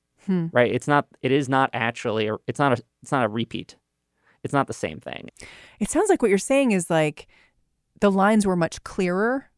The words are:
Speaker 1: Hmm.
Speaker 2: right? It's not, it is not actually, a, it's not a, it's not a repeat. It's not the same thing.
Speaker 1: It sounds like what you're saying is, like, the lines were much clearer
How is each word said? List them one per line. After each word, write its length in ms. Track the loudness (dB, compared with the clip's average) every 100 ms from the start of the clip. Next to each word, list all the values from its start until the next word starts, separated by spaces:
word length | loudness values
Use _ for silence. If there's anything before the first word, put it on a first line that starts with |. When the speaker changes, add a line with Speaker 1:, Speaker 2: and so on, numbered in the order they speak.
| _ _ -4
Speaker 1:
Hmm. 220 | -4 0
Speaker 2:
right? 240 | 2 2
It's 140 | 2 0
not, 180 | 0 0 _
it 80 | 0
is 180 | 0 2
not 220 | 0 0
actually, 540 | 0 -4 -4 -4 -2 -2
a, 100 | -4 -6
it's 100 | -2
not 180 | 0 0
a, 60 | -4 _
it's 100 | -6
not 120 | -2
a 40 | 0
repeat. 480 | -2 -6 -8 -12 -18 _ _ _ _ _ _
It's 100 | -4
not 140 | -2 -2
the 60 |
same 260 | -4 -8 -8
thing. 300 | -12 -14 -14 -20 -20 -20 -20 -8
Speaker 1:
It 100 | -2
sounds 200 | 0 2
like 140 | 2
what 60 | 2
you're 100 | 2
saying 340 | 2 2 2
is, 180 | 0 2
like, 380 | 2 0 -2 -14 _ _ _ _ _ _ _
the 100 | 2
lines 340 | 4 4 4
were 120 | 2 2
much 260 | -2 -4
clearer 680 | -10 -4 -2 0 0 -2 -6